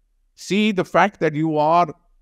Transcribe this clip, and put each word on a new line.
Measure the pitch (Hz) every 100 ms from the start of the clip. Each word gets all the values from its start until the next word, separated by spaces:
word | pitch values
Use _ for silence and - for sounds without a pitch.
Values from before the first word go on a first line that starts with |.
| _ _ _
See | _ - 196 214
the | 185
fact | - 170 202 -
that | 160
you | 147 160 151
are, | 151 175 156 - _ _